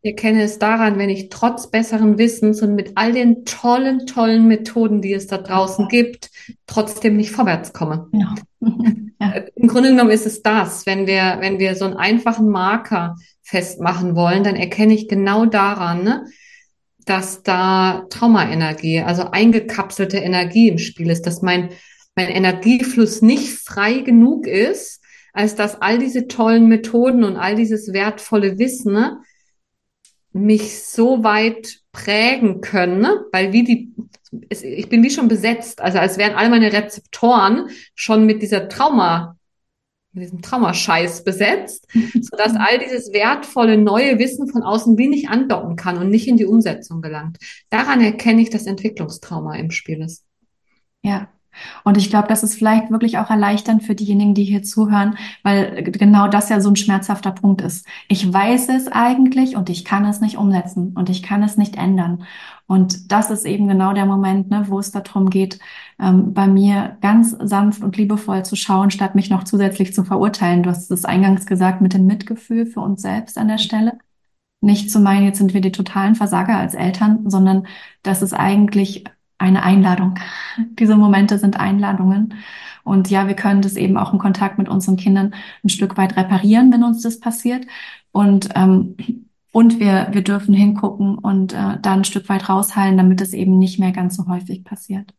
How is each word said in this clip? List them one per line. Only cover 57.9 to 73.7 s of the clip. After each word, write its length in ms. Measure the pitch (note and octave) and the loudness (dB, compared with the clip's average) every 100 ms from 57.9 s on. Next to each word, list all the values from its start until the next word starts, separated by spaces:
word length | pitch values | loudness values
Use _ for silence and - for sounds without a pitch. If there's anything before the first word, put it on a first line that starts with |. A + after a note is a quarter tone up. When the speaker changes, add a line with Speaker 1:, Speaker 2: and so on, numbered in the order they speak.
| - - | -20 -4
Speaker 2:
Ich 240 | F#3 F#3 | -2 2
weiß 380 | F#3+ G#3 B3 - | 0 2 0 0
es 180 | C4 - | -2 -2
eigentlich 680 | - A#3+ B3+ C4 C4 C4 G#3 | 0 2 4 2 4 0 -2
und 140 | F3+ | -6
ich 160 | F3 - | -6 -4
kann 200 | G3+ G#3 | -2 0
es 140 | G#3 | 0
nicht 180 | G#3+ - | -4 0
umsetzen 560 | G3+ F#3 F3 - F#3 - | 0 0 -2 -6 -6 -4
und 140 | F3+ | -4
ich 120 | F#3 | -4
kann 220 | - G3+ | -4 -2
es 140 | G#3 G#3+ | 0 0
nicht 180 | G3+ - | -2 -2
ändern. 460 | F3 F#3+ F3 F3 F3 - - - _ | 0 0 0 -4 -10 -20 -20 -20 _
Und 460 | F#3+ F#3 - - | 2 2 -2 -2
das 180 | G3+ G#3+ | -2 -2
ist 160 | G#3+ - | -4 -4
eben 220 | G#3 G3+ | -2 0
genau 260 | F#3+ F#3+ | 2 0
der 120 | G3 G3 | 0 0
Moment, 440 | G3 F#3+ G3 F#3+ | 0 0 -2 -2
ne, 160 | G#3 G3 | -4 -2
wo 120 | G3 | -4
es 120 | G3 | -6
darum 380 | G3+ F#3+ G3+ F#3+ | -10 -6 -2 0
geht, 300 | F#3 F#3+ - - - - _ | 0 -2 -6 -20 -20 -20 _
ähm, 340 | F#3+ F#3 - | 2 2 2
bei 140 | F#3 G3 | 0 2
mir 500 | G3 G3+ G3+ - - | 4 4 0 -4 -4
ganz 340 | G3+ A3 A3+ - | 2 4 4 0
sanft 440 | G3+ G3+ G#3 G#3 | -2 0 0 0
und 140 | G3 F#3 | -6 -2
liebevoll 460 | G3+ G#3 G#3 F#3+ | -2 -2 -4 -6
zu 120 | F#3 G3 | -6 -8
schauen, 340 | - F#3+ G3 | -2 2 2
statt 240 | F#3+ G3 G3+ | 0 0 0
mich 140 | F#3 | 0
noch 140 | F#3 | -4
zusätzlich 500 | - G3+ G3 F#3+ F#3+ | -2 -2 -2 -2 -2
zu 100 | - | -2
verurteilen. 600 | F3+ G3 G#3+ G#3+ F3 F3 | -2 0 -2 0 0 2
Du 60 | F3+ | 0
hast 200 | F3 - | -2 -6
es 160 | F3+ - | -6 -2
eingangs 400 | F#3+ F#3+ F#3+ - | 2 2 2 0
gesagt, 360 | F#3 F#3 F#3 | 0 0 2
mit 120 | F#3 | 0
dem 120 | F#3+ F#3+ | 4 2
Mitgefühl 580 | G#3 - A3+ _ A3+ A#3 | 2 -6 -12 _ -4 -4
für 140 | A3+ | -6
uns 220 | G3+ F#3+ | -6 -6
selbst 340 | G3 G3+ A3+ - | -6 -8 -8 -4
an 100 | G#3+ | -2
der 120 | G#3+ | -2
Stelle. 400 | - | -2